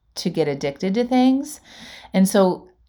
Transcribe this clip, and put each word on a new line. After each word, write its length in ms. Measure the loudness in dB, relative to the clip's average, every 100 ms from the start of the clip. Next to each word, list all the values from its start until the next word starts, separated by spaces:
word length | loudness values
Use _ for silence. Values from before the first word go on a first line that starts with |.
| _ -8
to 140 | -6
get 180 | -2 -4
addicted 460 | -4 -6 -6 -4
to 100 | -2
things. 560 | 0 2 2 2 -4 -14 _ -20 -20 -20 -4
And 160 | 0 2
so 380 | 4 2 0 -10 _